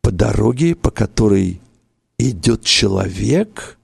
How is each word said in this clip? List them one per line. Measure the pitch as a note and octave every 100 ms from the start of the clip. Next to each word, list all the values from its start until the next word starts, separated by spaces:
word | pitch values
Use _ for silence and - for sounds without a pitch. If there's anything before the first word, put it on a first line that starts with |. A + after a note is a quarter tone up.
По | -
дороге, | F#2 G#2+ G2+ G#2+ B2 E3+
по | E3 -
которой | - G#2+ - A2 G2 F#2 F2+ _ _ _ _ _ _
идет | B2 G2+ G2 A2+
человек | - - G#2 F#2+ F#2+ F#2 G#2 D3+ G#3+ - - -